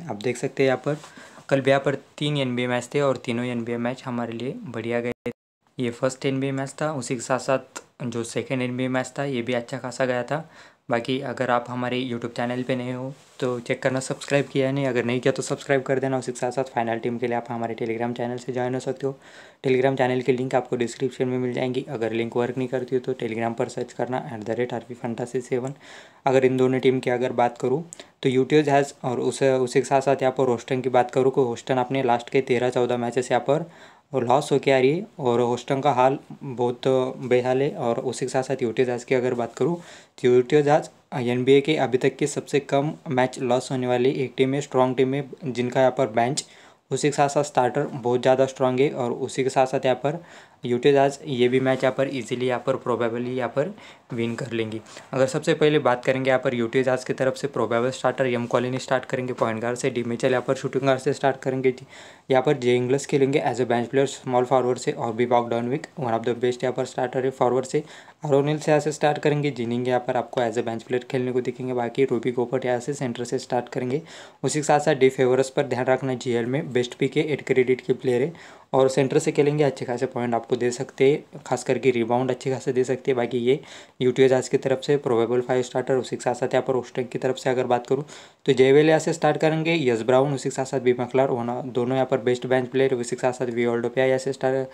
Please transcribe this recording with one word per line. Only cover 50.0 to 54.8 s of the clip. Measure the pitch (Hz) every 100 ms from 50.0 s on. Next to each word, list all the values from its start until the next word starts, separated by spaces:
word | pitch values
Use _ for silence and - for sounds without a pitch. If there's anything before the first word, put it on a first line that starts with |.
| 139 147 - - - _ 127
यूटा | 120 143
जैज | 139 139 139 156
ये | 123 123
भी | 131
मैच | 131 131
यहाँ | - -
पर | 160
ईजीली | 139 - 123 127
यहाँ | 123 135
पर | 123
प्रोबेबली | 123 117 117 117 123 127
यहाँ | 120
पर | 135 170 208 - - -
विन | 120 117 117
कर | 113
लेंगी। | 117 110 107